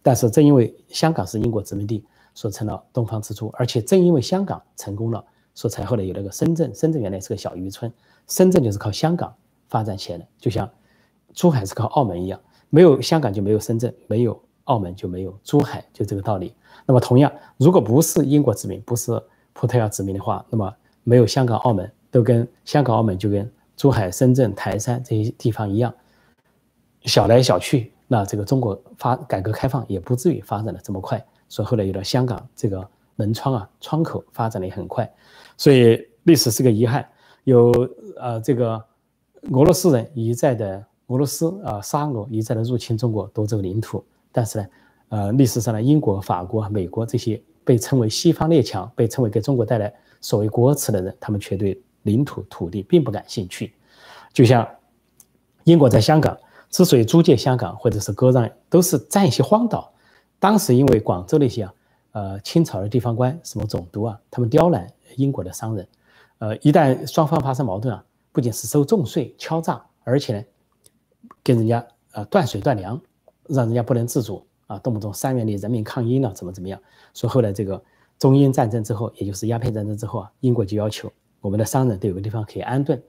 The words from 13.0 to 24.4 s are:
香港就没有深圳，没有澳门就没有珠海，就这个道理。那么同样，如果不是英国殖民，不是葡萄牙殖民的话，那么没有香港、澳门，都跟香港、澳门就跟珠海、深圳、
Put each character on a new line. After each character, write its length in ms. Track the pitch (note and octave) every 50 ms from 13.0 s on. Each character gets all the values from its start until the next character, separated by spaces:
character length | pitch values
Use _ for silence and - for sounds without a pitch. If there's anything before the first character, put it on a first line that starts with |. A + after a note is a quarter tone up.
香 180 | A#2+ - E3+ D#3+
港 140 | D3 A#2 F#2+
就 80 | G#2+
没 100 | G2 G2 G#2+
有 60 | G#2+
深 200 | - - A#2+ A#2
圳， 160 | A#2 A#2 - _ _
没 180 | _ G#2+ A2 B2
有 140 | A2+ - - _ _ _ _ _
澳 140 | - C3+ A2+
门 160 | G2 F2 F2+
就 140 | F#2 - F#2+
没 140 | F2+ F2+ F#2+
有 120 | F#2 F#2 G2 _
珠 160 | - - D3
海， 240 | - - - G2 - _
就 140 | _ _ -
这 100 | G2+ G#2+
个 60 | G2
道 160 | F#2+ - G#2+
理。 180 | F#2 F2+ - _ _ _ _ - - _
那 80 | - C3
么 80 | B2
同 180 | - - B2 B2
样， 140 | D3 C#3 - - - - _
如 160 | _ B2+ D#3 F#3
果 80 | F#3
不 220 | B2 G2+ A2+ C#3+ E3+
是 240 | - - F3+ D3
英 160 | C3+ C#3 D3 C#3+
国 100 | A#2+ G#2
殖 160 | - - G#2+
民， 140 | F#2+ - G#2+
不 120 | - A#2+
是 240 | A#2 - - A#2 A2+ - _ _ _ _ _ _
葡 120 | - -
萄 120 | A#2 - B2
牙 100 | A2+ G#2+
殖 140 | - - G2
民 120 | G2 F#2+
的 80 | F#2+ F#2+
话， 220 | A#2 G2+ G2+ - _
那 80 | - A2+
么 120 | G2+ F#2+ - _ _ _ _ _ _
没 140 | - A#2+
有 100 | B2+ A#2
香 200 | G#2 - C#3+ C3
港、 100 | B2 A2+ G#2+
澳 120 | - B2+ A2+
门， 180 | F#2+ F2+ G#2 - _ _ _
都 120 | - B2 A#2
跟 240 | G#2+ B2 A#2 A#2 - _ _ _
香 180 | - - D3+ C#3
港、 100 | B2 A2+
澳 80 | A2 A2+
门 140 | A2 F#2
就 140 | F2+ F#2+ G#2+
跟 200 | G2+ G2+ G2 A2+ _ _ _ _ _
珠 160 | _ - C#3
海、 200 | B2+ B2 G#2 F#2
深 240 | F2+ - C3+ B2+ B2+
圳、 200 | B2+